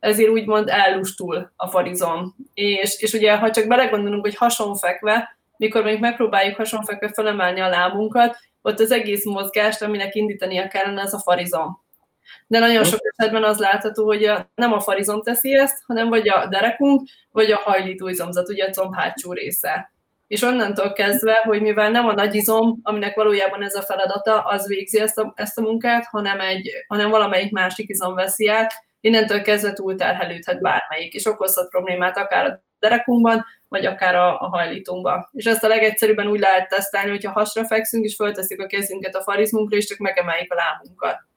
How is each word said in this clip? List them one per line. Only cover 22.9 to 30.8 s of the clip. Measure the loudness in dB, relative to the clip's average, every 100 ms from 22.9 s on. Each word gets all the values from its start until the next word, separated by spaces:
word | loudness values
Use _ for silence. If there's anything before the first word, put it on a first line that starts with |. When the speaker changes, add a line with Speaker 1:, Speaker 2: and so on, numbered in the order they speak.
| -4 -4
Speaker 1:
valójában | 0 2 4 0 -2
ez | -6
a | -6
feladata, | -4 -2 -2 -2 2 2
az | 2 -2 -2
végzi | -6 0 0
ezt | 0 -2
a, | -6 -4
ezt | -10 -4
a |
munkát, | -2 0 2 0 0
hanem, | -4 -2 -2
egy, | -2 -4 -6 -12 -6
hanem | 0 2
valamelyik | 4 4 2 0
másik | -2 -2 -4 -8
izom | -4 -4
veszi | -2 -2 0 2
át, | 2 2 -4 _ _
innentől | 2 4 4 0
kezdve | 2 2 0
túlterhelődhet | -4 -6 -2 -2 0 -4 -6 -6 -2
bármelyik, | 0 0